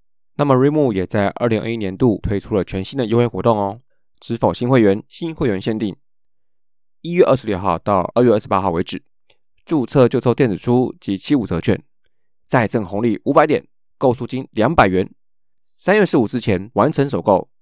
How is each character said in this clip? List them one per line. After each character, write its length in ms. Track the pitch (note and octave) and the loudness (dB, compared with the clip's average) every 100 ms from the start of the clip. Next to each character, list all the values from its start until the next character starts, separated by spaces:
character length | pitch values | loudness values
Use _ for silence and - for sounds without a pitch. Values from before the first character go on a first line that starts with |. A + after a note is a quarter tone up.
| _ _ _ - | _ _ _ -2
那 80 | C#3+ | 2
么 100 | B2+ | 4
Readmoo 380 | C#3 D3+ C#3 | 4 2 0
也 120 | F#2+ F2+ | 0 -2
在 220 | A2 G2+ - | 0 -2 0
二 120 | A#2+ | -2
零 140 | A2 | -2
二 80 | - | -4
一 60 | A#2 | -6
年 200 | G2 F#2 | -6 0
度 240 | B2+ G2+ | 2 2
推 180 | - G2+ | -2 -4
出 160 | - G#2+ | -2 -2
了 80 | |
全 200 | F2 G2 | -2 -6
新 140 | F#2+ C#3 | -6 -4
的 80 | A2+ | 0
优 120 | A2+ | 0
惠 100 | A#2+ | 0
活 140 | F#2 | 0
动 160 | A#2 G#2+ | 0 0
哦， 220 | G2 A2+ _ _ _ _ | -2 -6 _ _ _ _
知 180 | - A#2 | -10 -2
否 160 | A2 | -2
新 160 | F2 A#2+ | 0 0
会 120 | C3 | 2
员， 220 | G#2 G2+ - | 4 2 -4
新 280 | - E3+ D#3+ | -12 -10 -4
会 140 | C#3 | -4
员 100 | F#2+ | -2
限 180 | A#2+ A2 | -4 -4
定， 180 | G2+ - _ _ _ _ _ _ _ _ _ _ | -6 -8 _ _ _ _ _ _ _ _ _ _
一 100 | E3 | -2
月 120 | F3 - | 2 4
二 100 | B2+ | 2
十 100 | A2 | -2
六 140 | F#2 | -4
号 180 | G2 F2 | -2 -2
到 320 | - G2 F2 - | 0 -2 0 2
二 80 | |
月 80 | B2 | 2
二 80 | G#2+ | 2
十 80 | - | 0
八 140 | G2 | -2
号 100 | F#2+ | 0
为 100 | E2 | -2
止， 220 | G2 F#2 _ _ _ _ _ _ - | -4 -8 _ _ _ _ _ _ -4
注 200 | D#3+ A#2 | -4 0
册 220 | C#3+ A#2+ | 4 4
就 120 | B2+ | 2
抽 140 | B2 | 0
电 160 | A#2 C3 | 0 0
子 60 | F2 | -2
书 400 | - A#2+ B2 - | 0 0 0 -4
及 180 | - G2 | -8 -6
七 180 | - C#3+ | 0 0
五 100 | G2 | 0
折 140 | E2+ | -2
券， 200 | - F#2+ - _ _ _ _ _ - | -2 -2 -4 _ _ _ _ _ -2
再 180 | C3+ G#2+ | 0 0
赠 180 | A#2+ | -4
红 200 | F2+ G2+ | -6 -2
利 160 | A#2 G#2 - | -2 -2 0
五 80 | |
百 120 | C#3+ D3+ | 2 4
点， 180 | C3+ - _ _ - | 2 -4 _ _ -2
购 160 | C3+ | 0
书 120 | A#2+ A#2 | 0 -4
金 220 | B2+ - | -10 -8
两 220 | - A2+ | -2 0
百 140 | E3 G#2+ | 2 0
元。 200 | F2+ - _ _ _ _ _ _ _ | 0 -2 _ _ _ _ _ _ _
三 200 | - G#3+ | 0 2
月 80 | F#3 | 2
十 120 | D#3 | 0
五 100 | G#2 | 0
之 120 | B2 | -2
前 300 | A2+ F2+ G2+ | -2 -2 -2
完 180 | G2+ B2 | 0 2
成 160 | D#3 C#3 | 2 -2
首 120 | G#2+ | -2
购， 280 | A2 F#2 - _ | 2 0 0 _